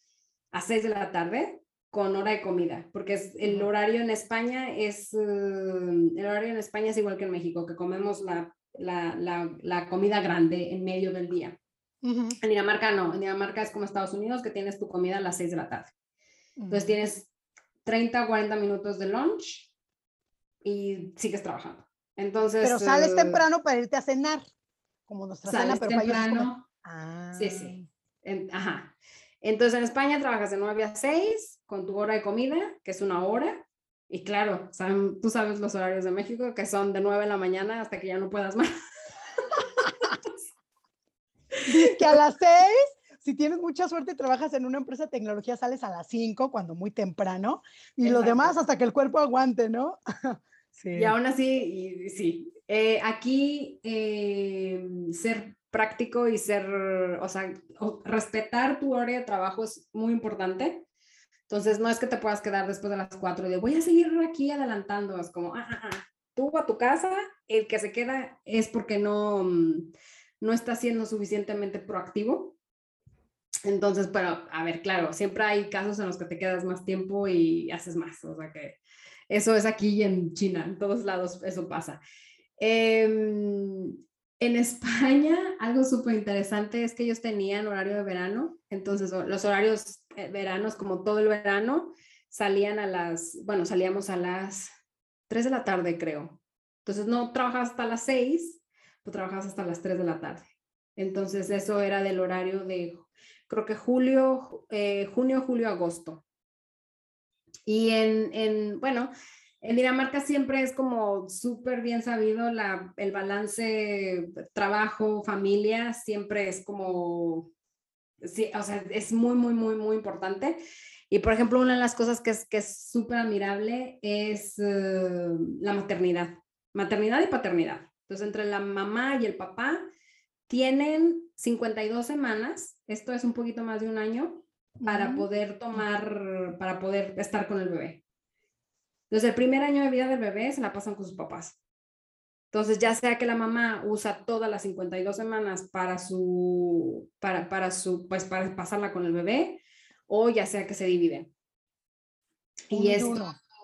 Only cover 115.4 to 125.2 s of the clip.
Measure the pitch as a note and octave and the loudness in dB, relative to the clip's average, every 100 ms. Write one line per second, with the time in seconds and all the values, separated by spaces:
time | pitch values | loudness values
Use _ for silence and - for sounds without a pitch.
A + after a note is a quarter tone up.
115.4 | G3 G3+ G#3+ A3+ A#3 A#3 - G#3 G3+ G3+ | 2 4 4 2 -2 -6 -4 -6 -2 -2
116.4 | F#3+ F#3 F#3+ G3+ F#3 F3+ F3 F3 E3+ E3 | -2 -4 -8 -6 -4 -2 -2 -2 -2 -2
117.4 | E3 _ _ _ _ _ _ _ F3 - | -8 _ _ _ _ _ _ _ -10 -4
118.4 | G#3+ G#3 G3+ G3+ F3+ G#3 G#3 A3+ A#3+ B3 | -2 -2 -6 -6 -6 -6 0 2 4 4
119.4 | A#3+ A#3 A3 A3 G#3+ A3 G3+ - F#3+ G3 | 4 2 2 0 0 0 -2 -6 -4 -2
120.4 | C#4+ E4 - - - - _ G3+ A3 A3 | -2 -4 -8 -20 -20 -20 _ 2 4 4
121.4 | A#3 B3+ B3+ B3 A#3+ B3 A#3 A#3 A3+ A3 | 4 6 4 4 2 2 0 0 0 -2
122.4 | - G#3+ G#3 - - A#3+ G#3+ A#3 A3+ G3+ | -2 -4 -4 -8 -4 -4 0 0 0 0
123.4 | G3 G3+ A3 B3 B3+ - G#3 G#3 G#3+ G3+ | 0 -2 -2 -4 -6 -8 -4 -2 -2 -4
124.4 | - - G3+ G3 F#3+ F#3+ F#3 F3 | -6 -4 0 2 0 0 0 0